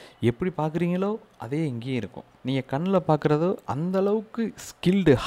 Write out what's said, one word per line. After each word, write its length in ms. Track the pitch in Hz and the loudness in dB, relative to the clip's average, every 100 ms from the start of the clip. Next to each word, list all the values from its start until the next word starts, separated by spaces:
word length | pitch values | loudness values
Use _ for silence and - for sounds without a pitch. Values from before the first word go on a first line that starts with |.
| - - | -20 -2
எப்படி 320 | 113 117 180 156 | -2 0 -2 -2
பார்க்குறீங்களோ 600 | 156 160 170 180 196 220 - - | -2 -2 0 0 -2 -4 -10 -16
அதே 280 | 117 147 160 | -6 -4 -2
இங்கேயும் 300 | 117 127 127 | -4 -4 -4
இருக்கும். 260 | 98 - - _ | -6 -10 -20 _
நீங்க 340 | 127 135 - 139 | -4 -4 -2 -2
கண்ணுல 220 | 185 190 160 | 0 2 2
பார்க்குறதோ 480 | 151 156 151 175 - | 2 2 2 2 -2
அந்த 340 | - 127 180 190 | -6 -4 -2 0
அளவுக்கு 560 | 196 220 208 - 220 - | 0 0 -4 -6 -6 -6
skilled, 600 | - - 175 196 170 123 | -16 -2 2 4 6 4